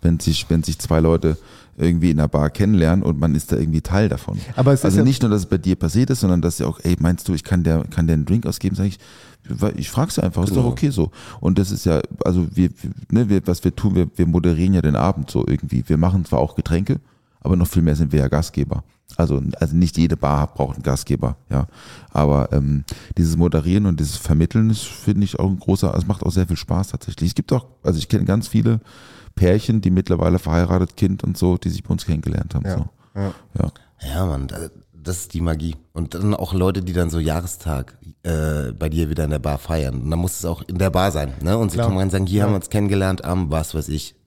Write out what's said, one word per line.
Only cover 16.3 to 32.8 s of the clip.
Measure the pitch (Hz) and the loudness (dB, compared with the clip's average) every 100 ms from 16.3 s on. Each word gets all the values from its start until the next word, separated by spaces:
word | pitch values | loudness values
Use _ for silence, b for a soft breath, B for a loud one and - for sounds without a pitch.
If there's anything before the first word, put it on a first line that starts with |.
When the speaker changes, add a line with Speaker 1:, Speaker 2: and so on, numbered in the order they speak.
| 65 | 0
Speaker 1:
auch | 73 - | 0 -2
Getränke, | - 85 101 135 _ _ _ _ | -2 -2 0 -4 _ _ _ _
aber | - 90 | 0 2
noch | 85 | 2
viel | - | 2
mehr | 82 76 | 2 2
sind | 78 | 2
wir | 76 | 2
ja | 67 | 2
Gastgeber. | 71 82 - 69 69 - _ _ - | 0 -2 -2 -4 -4 -8 _ _ -2
Also, | 82 71 69 - | 0 2 -2 -2
also | 80 80 | 0 2
nicht | 87 - | 2 2
jede | 82 80 | 2 2
Bar | 69 71 73 | 0 0 0
braucht | - 69 67 | -2 -4 -4
einen | |
Gastgeber, | - 67 - 69 65 65 _ | -2 -4 -2 -2 -2 -6 _
ja. | 69 69 B B B B | -4 -4 B B B B
Aber, | - 73 71 65 | 0 2 2 2
ähm, | 73 69 73 69 B B - | 0 0 -2 -4 B B 0
dieses | 82 82 | 0 4
Moderieren | 85 80 76 95 101 | 2 2 2 2 2
und | 80 | 0
dieses | 73 - | -2 -4
Vermitteln, | - 76 82 117 110 | 0 2 2 2 2
das | 107 | 0
finde | - - - 101 101 | -4 -8 -2 0 0
ich | - | 0
auch | 95 | -2
ein | 92 | -2
großer, | - 95 95 85 | 0 2 2 0
es | 95 | -2
macht | 101 | -2
auch | - | 0
sehr | 85 87 | 0 0
viel | 87 | -2
Spaß | - 82 98 | -2 -2 -2
tatsächlich. | - - 92 82 | -6 -10 -4 -4
Es | - | -2
gibt | - | -2
auch, | 127 - - | -2 -4 -6
also | - 82 | -2 -2
ich | - | 0
kenne | 104 | 0
ganz | 92 101 - | 2 0 0
viele | 113 113 113 B B B B B - | 0 2 0 B B B B B 0
Pärchen, | 92 101 - 110 | 4 4 2 0
die | 95 | 4
mittlerweile | 90 92 87 85 90 | 2 2 2 2 2
verheiratet, | 80 82 87 92 90 - | 2 0 2 2 0 0
Kind | 98 98 - | -2 0 -4
und | 90 | 0
so, | 90 87 | 0 0
die | 87 | -2
sich | 90 | -6
bei | - | -4
uns | 85 - | -4 -2
kennengelernt | 78 - - - - | -2 -2 -4 -4 -4
haben, | 98 | -4
Speaker 2:
Ja, | |
Speaker 1:
so. | 90 | -4